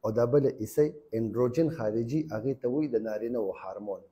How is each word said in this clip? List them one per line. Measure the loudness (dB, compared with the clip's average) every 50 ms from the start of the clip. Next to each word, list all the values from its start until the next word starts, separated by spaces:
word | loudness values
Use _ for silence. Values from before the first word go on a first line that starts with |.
| -2
او | 0 2 4
دا | 4 6
بله | 6 4 4 4 0 0
حصه | -6 -2 2 2
یې | 2 2 2 -8 -14 -6 -2
انډروجن | -2 -2 0 2 2 2 2 4 2 2 0 0
خارجي، | -2 -2 -2 0 0 -2 0 0 -2 -2 -2 -4
هغې | -4 -2 -2 -4 -2
ته | -2 -2
وایي | 0 0 -2 0 0
د | 0 -2
نارینه | -2 -4 -4 -4 -2 -2 0
و | -2 -2 -4 -6
هارمون. | -8 -10 -10 -8 -8 -8 -8 -8 -10 -20